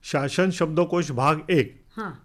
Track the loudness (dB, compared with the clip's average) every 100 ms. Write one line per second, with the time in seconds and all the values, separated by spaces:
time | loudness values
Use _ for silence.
0 | -2 -2 -2 0 0 0 0 2 2 0
1 | -2 0 2 0 2 0 0 -4 _ -12
2 | -10 -12